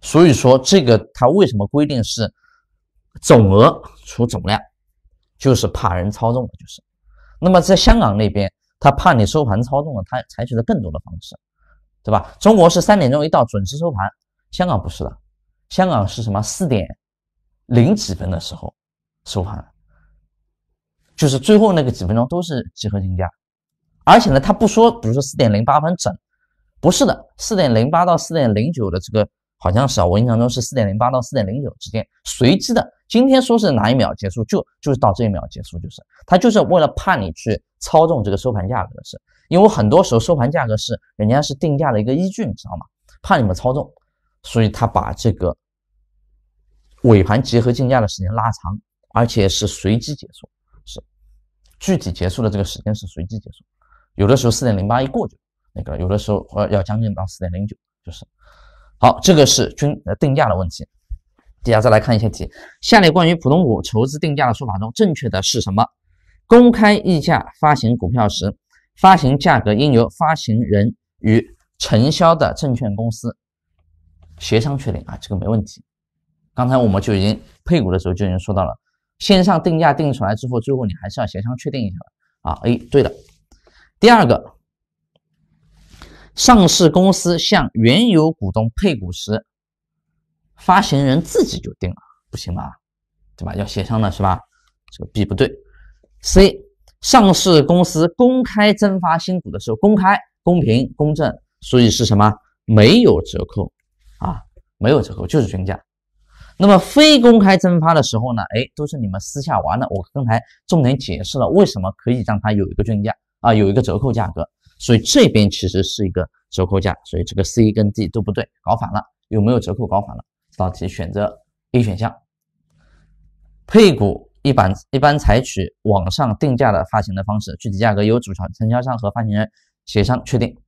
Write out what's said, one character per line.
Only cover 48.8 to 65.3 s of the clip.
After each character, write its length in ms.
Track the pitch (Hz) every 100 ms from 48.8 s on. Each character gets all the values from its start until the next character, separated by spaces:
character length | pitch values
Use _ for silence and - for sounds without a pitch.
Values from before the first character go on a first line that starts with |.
| _ _ _
而 160 | - 117
且 240 | - 98
是 180 | - 107
随 300 | - 95 113
机 160 | 117
结 140 | 147 -
束， 200 | _ - _ _ _ -
是 180 | - _ _ _ _ _ _ _ _
具 180 | - 180
体 140 | -
结 180 | 87 90
束 140 | 92
的 60 | 110
这 100 | 101
个 40 |
时 160 | 95 -
间 100 | -
是 140 | 104 90
随 180 | - 90
机 140 | 107
结 100 | -
束， 160 | - _ _ _ _ _
有 140 | - 101
的 100 | 131
时 80 | 120
候 60 |
四 140 | 113 127
点 120 | 104
零 100 | 98
八 140 | 120
一 60 | 135
过 200 | 233 170
就 80 | _ _ _ _
那 80 | -
个， 160 | 98 -
有 100 | 90
的 80 | 104
时 160 | -
候， 140 | 101 - -
呃， 140 | 104
要 140 | 101
将 180 | 92 107
近 100 | 110 95
到 100 | 95
四 140 | -
点 120 | 92
零 140 | 90 104
九， 100 | - _ _
就 80 | -
是。 120 | 85 - _ _ _ _ _ _ _
好， 200 | 120 -
这 140 | - 165
个 100 | 139
是 260 | - 110 -
均-， 160 | 143 151 -
呃， 80 | 101
定 180 | 151
价 160 | 135 131
的 80 | 92
问 100 | 90
题。 140 | - - _ _ - _ _ _ _
大 100 | -
家 80 | 107
再 80 | 113
来 120 | 110
看 160 | 117 113
一 20 |
些 100 | 110
题， 220 | - - - - _
下 180 | - 226
列 120 | 180
关 180 | 160 165
于 60 | 170
普 120 | 131
通 160 | 156
股 160 | 160 107
筹 280 | - 107 131
资 100 | 147
定 180 | 160 143
价 120 | 131
的 80 | 113
说 100 | 131
法 100 | 95
中 120 | 110 -
正 180 | 214
确 160 | 151
的 140 | 123